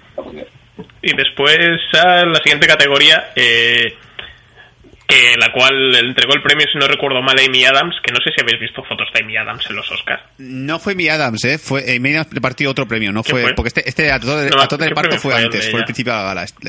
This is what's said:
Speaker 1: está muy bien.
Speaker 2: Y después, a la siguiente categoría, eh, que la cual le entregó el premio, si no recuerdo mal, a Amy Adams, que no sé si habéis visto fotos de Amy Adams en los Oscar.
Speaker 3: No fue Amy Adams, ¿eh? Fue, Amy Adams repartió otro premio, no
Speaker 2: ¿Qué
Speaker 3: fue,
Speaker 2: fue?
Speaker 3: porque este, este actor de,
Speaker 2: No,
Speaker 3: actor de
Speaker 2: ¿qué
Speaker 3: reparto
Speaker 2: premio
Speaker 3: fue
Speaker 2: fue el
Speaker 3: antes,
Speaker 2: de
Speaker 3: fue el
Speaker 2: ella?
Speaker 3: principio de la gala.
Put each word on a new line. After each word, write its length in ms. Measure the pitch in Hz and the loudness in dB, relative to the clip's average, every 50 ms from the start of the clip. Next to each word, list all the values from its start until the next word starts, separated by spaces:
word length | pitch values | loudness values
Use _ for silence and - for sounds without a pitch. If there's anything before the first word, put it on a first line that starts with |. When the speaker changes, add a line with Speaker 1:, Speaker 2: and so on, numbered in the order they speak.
| _ _ | _ _
Speaker 1:
está 140 | _ - - | _ -14 -14
muy 120 | - - | -14 -16
bien. 100 | - - - _ - _ _ _ - - - - - - | -18 -18 -20 _ -20 _ _ _ -20 -20 -20 -18 -8 -4
Speaker 2:
Y 120 | 170 147 | -4 -2
después, 420 | 135 135 - - - 139 143 156 165 170 170 170 165 - - - | 0 -2 -2 -2 0 2 2 4 4 4 2 0 0 -4 0 2
a 300 | 160 170 180 180 175 175 | 4 4 6 4 4 4
la 140 | 170 165 156 - | 2 0 0 2
siguiente 220 | 143 151 147 170 170 | 2 2 2 4 2
categoría, 640 | 160 147 143 143 139 139 147 151 160 160 - - - | 4 4 4 2 4 4 6 6 6 4 2 -2 -2
eh, 580 | 135 123 120 117 117 117 117 120 120 117 113 - - - - - - - - - _ _ _ _ - - - _ _ _ - - _ - - | 0 2 2 4 2 2 2 2 2 0 -2 -4 -10 -20 -20 -18 -18 -18 -18 -20 _ _ _ _ -20 -20 -20 _ _ _ -20 -20 _ 0 2
que 260 | 147 131 123 120 123 | 4 6 6 6 4
la 160 | 117 113 113 - | 4 2 2 2
cual 380 | 123 127 131 135 135 131 131 127 | 2 2 4 4 2 2 4 4
le 60 | 123 | 4
entregó 340 | 117 123 127 - 127 123 143 | 2 2 0 0 2 2 2
el 80 | 147 143 | 0 2
premio, 220 | 143 143 151 151 143 - | 0 2 2 2 0 0
si 60 | 156 | 0
no 80 | 139 | 0
recuerdo 340 | 135 139 135 - 139 135 127 127 | 0 0 0 -2 -2 -2 0 0
mal, 140 | 135 131 135 | 2 2 4
a 60 | 131 | 2
Amy 200 | 135 131 127 127 | 2 2 4 4
Adams, 320 | 127 135 139 151 175 175 - - | 4 4 2 0 -2 -6 -6 -6
que 80 | - 120 | -2 -2
no 60 | 123 - | -2 -2
sé 60 | 165 156 | 0 -2
si 40 | - 131 | 0 0
habéis 180 | 120 113 110 | 0 -2 -2
visto 220 | 110 110 - - - | -4 -10 -10 -12 -10
fotos 240 | - 117 - 123 - - | -10 -8 -6 -6 -2 -2
de 100 | 113 107 | -4 -4
Amy 120 | 107 107 | -2 -6
Adams 320 | 110 110 110 110 - - - | -6 -6 -6 -8 -8 -8 -8
en 60 | 110 | -8
los 140 | 104 107 - | -8 -8 -8
Oscar. 360 | - - - - 135 - - _ _ _ | -8 -8 -6 -6 -8 -8 -10 _ _ _
Speaker 3:
No 400 | 135 127 131 131 131 139 160 165 | -18 -12 -10 -8 -6 -6 -6 -6
fue 140 | - 208 196 | -4 -6 -4
Amy 160 | 185 175 156 | -2 0 0
Adams, 360 | 156 156 147 127 113 110 - | 0 0 0 -2 -2 -2 -2
¿eh? 140 | 123 143 156 | -2 -2 -2
Fue, 240 | - - 135 139 - 113 127 | -4 -4 -6 -4 -2 -2 -2
Amy 180 | 120 127 135 147 | -2 0 -2 -2
Adams 180 | 160 156 156 - | -2 -4 -4 -8
repartió 380 | 139 117 131 127 - 147 139 | -6 -6 -6 -4 -2 -4 -4
otro 160 | 131 - 139 | -2 -4 -4
premio, 240 | 104 113 113 110 101 98 | -4 -4 -4 -4 -2 -4
no 100 | 107 113 | -4 -4
Speaker 2:
¿Qué 60 | - 135 | -2 -2
Speaker 3:
fue, 100 | 127 120 | 0 0
Speaker 2:
fue? 120 | 120 127 | -2 -2
Speaker 3:
porque 140 | - 113 117 | -2 -4 -2
este, 200 | - - - 123 | -4 -4 -4 -4
este 240 | 127 - 156 147 135 | -2 -2 0 0 0
actor 260 | 131 110 123 143 151 | -2 -2 -4 -4 -2
de, 100 | 143 139 | 0 0
Speaker 2:
No, 100 | 143 139 139 | 2 2 2
Speaker 3:
actor 160 | 135 151 143 | 2 0 -2
de 60 | 160 | -2
Speaker 2:
¿qué 40 | 156 | -2
Speaker 3:
reparto 180 | 147 151 151 165 | -2 -2 -2 -2
Speaker 2:
premio 120 | - - - | -2 -2 -2
Speaker 3:
fue 100 | 139 127 | -2 0
Speaker 2:
fue 80 | 117 | 0
el 60 | 113 | 0
Speaker 3:
antes, 180 | 117 113 104 104 | 0 -2 -2 -4
Speaker 2:
de 60 | 110 | -2
Speaker 3:
fue 80 | 110 113 | -2 -4
el 40 | 110 | -4
Speaker 2:
ella? 40 | |
Speaker 3:
principio 260 | - 117 - 123 120 120 | -4 -6 -6 -4 -4 -4
de 60 | 110 | -4
la 60 | 98 | -4
gala. 220 | 95 95 90 87 - - - - | -4 -6 -6 -8 -10 -12 -14 -14